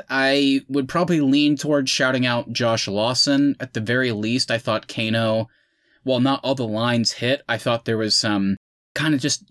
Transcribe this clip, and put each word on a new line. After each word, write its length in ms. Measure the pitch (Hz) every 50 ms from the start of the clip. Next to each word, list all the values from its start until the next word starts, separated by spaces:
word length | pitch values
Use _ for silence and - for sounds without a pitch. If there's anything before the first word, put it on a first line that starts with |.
| - -
I 520 | 131 135 135 135 139 143 143 139 135 135 -
would 220 | - 135 143 131 131
probably 320 | - 170 175 160 175 156
lean 360 | 143 131 135 147 147 147 147
towards 340 | 135 - 147 151 143 135 131
shouting 340 | - - 135 131 131 127 127
out 260 | 127 120 120 117 -
Josh 360 | 120 - 123 117 113 110 -
Lawson. 680 | 104 98 104 107 120 127 - - 139 139 139 143 143 135 -
At 140 | 127 123 -
the 60 | 113
very 300 | 107 107 120 127 131 123
least, 380 | 113 104 107 110 120 127 - -
I 80 | 117
thought 300 | 113 - 120 110 110 -
Kano, 600 | - - - 113 110 113 113 113 110 110 110 113 - _ _ _ _ _ _ _ _ _ _
while 180 | - 131 131 123
not 200 | 127 135 139 - -
all 120 | 127 135
the 100 | 131 120
lines 460 | 110 107 110 117 120 120 117 113 - -
hit, 300 | - 117 123 135 - -
I 120 | - 117 110
thought 260 | - 127 117 117 -
there 140 | - 113 110
was 160 | 110 107 101
some 420 | - - 110 104 101 98 98 98 - _ _ _ _ _ _ -
kind 180 | - 151 160 151
of 80 | 135
just, 220 | 135 147 - - - -